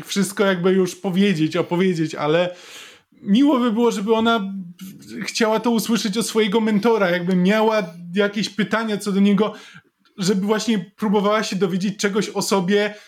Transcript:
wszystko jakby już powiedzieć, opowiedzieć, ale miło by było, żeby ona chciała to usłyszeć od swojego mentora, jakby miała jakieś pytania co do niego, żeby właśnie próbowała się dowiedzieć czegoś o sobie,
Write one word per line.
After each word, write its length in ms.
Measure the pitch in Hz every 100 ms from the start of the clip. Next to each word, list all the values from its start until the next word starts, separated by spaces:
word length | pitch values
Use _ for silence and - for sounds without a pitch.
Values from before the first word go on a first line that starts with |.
| 165
wszystko 400 | 202 190 - 196
jakby 260 | 185 180
już 240 | 190 180 -
powiedzieć, 600 | 196 180 202 165 156 175
opowiedzieć, 580 | - 175 185 165 160 -
ale 400 | 147 165 180 180 - - - - _ _
miło 380 | - 208 285 269
by 120 | 240
było, 200 | 214 240
żeby 220 | 220 202 226
ona 380 | 226 233 196 196 175 - 190 - - 233
chciała 360 | 196 - 220 220
to 120 | 240
usłyszeć 460 | 233 - 226 220 226
od 100 | -
swojego 340 | 226 214 226
mentora, 480 | 220 214 233 226 190
jakby 260 | 180 175 185
miała 480 | 180 220 220 214 175 170 175 185
jakieś 340 | 202 208 -
pytania 480 | - 202 214 226 208
co 140 | 208
do 80 | 196
niego, 340 | 202 202 214 208 - - _ _ _ -
żeby 240 | 180 202
właśnie 500 | 202 214 220 214 170 -
próbowała 460 | 214 208 196 214
się 120 | 214 190
dowiedzieć 420 | 185 185 202 202
czegoś 320 | 202 202 -
o 120 | 196
sobie, 520 | - 196 180 208 208 208